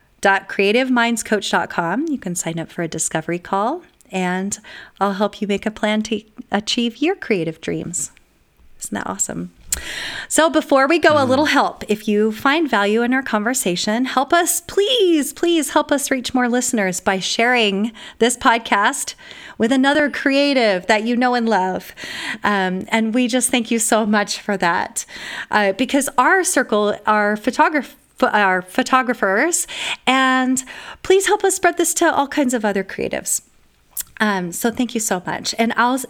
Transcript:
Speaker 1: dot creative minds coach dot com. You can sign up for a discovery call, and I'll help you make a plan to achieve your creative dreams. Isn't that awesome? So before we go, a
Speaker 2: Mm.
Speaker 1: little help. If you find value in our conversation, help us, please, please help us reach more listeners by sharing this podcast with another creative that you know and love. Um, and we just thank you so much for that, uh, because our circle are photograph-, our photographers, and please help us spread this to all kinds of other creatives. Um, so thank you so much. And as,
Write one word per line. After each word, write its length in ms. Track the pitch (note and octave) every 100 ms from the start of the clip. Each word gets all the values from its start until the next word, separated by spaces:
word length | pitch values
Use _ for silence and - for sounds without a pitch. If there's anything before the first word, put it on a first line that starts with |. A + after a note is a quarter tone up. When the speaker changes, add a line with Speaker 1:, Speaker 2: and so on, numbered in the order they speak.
| _ -
Speaker 1:
dot 300 | G3 G3 -
creative 400 | - G3+ A3+ C4
minds 320 | B3 A#3 A#3
coach 300 | - G#3+ -
dot 180 | F#3+ -
com. 380 | - E3+ G3+ E4
You 100 | C#4
can 160 | - F3
sign 220 | - E3
up 120 | D#3
for 100 | -
a 60 | E3+
discovery 500 | E3 - E3 D#3 F3
call, 440 | - G3 G#3+ E4+ - _ -
and 460 | F#3 F3+ F#3 G3 - - - - -
I'll 140 | G3
help 280 | G3 G#3 -
you 60 | G3+
make 180 | G3+ -
a 40 |
plan 300 | G#3+ G#3 G#3+
to 180 | G#3+ G#3 - - -
achieve 460 | G3+ G#3+ - A#3+ A3
your 180 | D4+ F#4+
creative 460 | - G3+ D#3+ D#3+
dreams. 500 | - E3 F3 F3 - - _ _ _ _ - -
Isn't 160 | - G#3
that 120 | -
awesome? 440 | F#3+ - D#3+ F3+ _ - - - - - - -
So 200 | - D#4+
before 380 | D4+ - C4+ C4+
we 120 | E4
go, 180 | D#4+ D4+
a 80 | C4
Speaker 2:
Mm. 40 |
Speaker 1:
little 160 | C4 D4+
help. 380 | C#4 G3+ - -
If 180 | G#3+ -
you 240 | G#3 A3
find 380 | G#3+ C#4 D4+ D#4
value 320 | A3 G3+ G#3+
in 120 | A#3+
our 80 | C4
conversation, 840 | C4 G#3+ G#3 B3+ G3 F3 - A3 B3+
help 260 | - C4+
us, 300 | E4+ F4 -
please, 720 | - - G4+ B4+ F#4+ D#4+ C4
please 380 | - E4+ E4+ C#4
help 200 | D#4 D4
us 180 | C#4+ -
reach 240 | C4+ B3
more 140 | B3+ B3
listeners 540 | B3 B3 A3+ F#3+ F3+
by 180 | - F#3+
sharing 720 | F3+ - A#3 B3 G#3+ G3 A3 - - -
this 180 | A#3 A#3+
podcast 800 | C4+ A#3 A#3 G#3+ G#3+ C#4+ - - - - - -
with 160 | A3+
another 360 | C4+ C4+ D4 D4
creative 800 | - C#4+ C#4 C#4+ C4 A3+ F#3 F#3
that 160 | G#3+
you 140 | A3 A#3+
know 180 | B3+ B3
and 140 | A3+
love. 440 | G3+ F#3 F3+ - - - - - G#3+
Um, 440 | - G3+ F#3 F#3 -
and 260 | A3+ A3
we 140 | A3+ B3
just 220 | B3+ A#3+
thank 180 | B3 A3
you 100 | A#3
so 260 | - A3 G#3+
much 340 | G#3+ G#3 -
for 160 | - G3
that, 480 | F3 E3+ - - - - - - -
uh, 220 | G#3+ G3+
because 340 | G3 B3+ C#4 C4+ -
our 280 | C4 F#4+ F4
circle 500 | - B3 G#3 G#3 - -
are 300 | G#3 G#3 G#3
photograph-, 640 | G#3+ A#3 D#4+ D#4 A3+ - _ -
our 400 | B3+ G#3+ G3 F#3
photographers, 1080 | F3+ - A#3+ B3+ A#3+ B3 G3 G3 D#4+ E4+ - - - - -
and 560 | C4 C4 C4 B3+ C4 - - - -
please 240 | - F#4+ G4
help 160 | G4
us 120 | G4 -
spread 200 | F4 E4+
this 160 | E4+ -
to 140 | E4
all 160 | - C#4
kinds 240 | - C4+
of 100 | A#3+
other 200 | G#3+ G3
creatives. 580 | F#3+ - - - - - - _ _ _ _ - - -
Um, 320 | G#3+ G3 F3+
so 180 | E3+ A#3+
thank 220 | A3+ B3 A3+
you 60 |
so 200 | G#3+ F#3 F3+
much. 280 | - - -
And 140 | A3+ -
as, 300 | A#3+ C4 C4